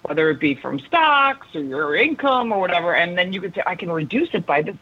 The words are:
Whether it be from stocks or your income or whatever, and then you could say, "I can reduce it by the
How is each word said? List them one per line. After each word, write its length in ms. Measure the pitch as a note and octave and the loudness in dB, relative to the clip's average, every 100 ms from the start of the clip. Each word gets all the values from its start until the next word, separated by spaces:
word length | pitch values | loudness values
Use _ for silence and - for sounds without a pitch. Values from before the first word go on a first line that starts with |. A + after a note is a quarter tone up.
Whether 280 | - D3 D#3 | -4 0 2
it 100 | D3+ | 2
be 140 | D3+ | 0
from 240 | C3+ B2+ C3+ | -2 -4 -8
stocks 680 | - E4+ D#4 C#4+ C#4 C4+ - | -2 2 4 4 2 0 -8
or 60 | E3 | -8
your 340 | C#3 C3+ D3 | -6 -4 0
income 580 | D3+ D4 D4 C#4 B3+ A#3 | 2 0 0 0 2 0
or 80 | G3+ | 0
whatever, 340 | F3+ F3 E3+ | 0 0 2
and 220 | D#3+ E3+ F3 | 2 2 0
then 140 | F3+ | -2
you 80 | F#3+ | -4
could 140 | F#3 | -6
say, 80 | F#3+ - | -4 -4
"I 80 | |
can 160 | F3 F3+ | -4 -4
reduce 380 | E3 D3+ A3+ E4+ | -4 -2 -2 0
it 140 | G#3 - | -2 0
by 160 | C#3+ | 0
the 140 | D#3 - | 0 -2